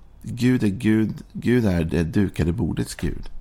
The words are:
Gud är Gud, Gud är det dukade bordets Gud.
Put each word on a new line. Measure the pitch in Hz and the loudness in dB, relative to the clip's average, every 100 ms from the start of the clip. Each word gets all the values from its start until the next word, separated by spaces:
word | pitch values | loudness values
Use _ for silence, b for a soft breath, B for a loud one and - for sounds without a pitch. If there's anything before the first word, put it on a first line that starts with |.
| - - | -20 -16
Gud | - 120 123 127 | -12 -2 2 2
är | 110 | 2
Gud, | 95 107 107 107 - - | 0 2 2 2 -4 -12
Gud | - - 123 | -6 2 2
är | 110 87 | 4 2
det | 82 82 | 2 0
dukade | 80 104 95 - 78 | 0 2 0 0 0
bordets | 82 82 - - | 0 -2 -2 -6
Gud. | - - - - - | -4 -6 -4 -8 -10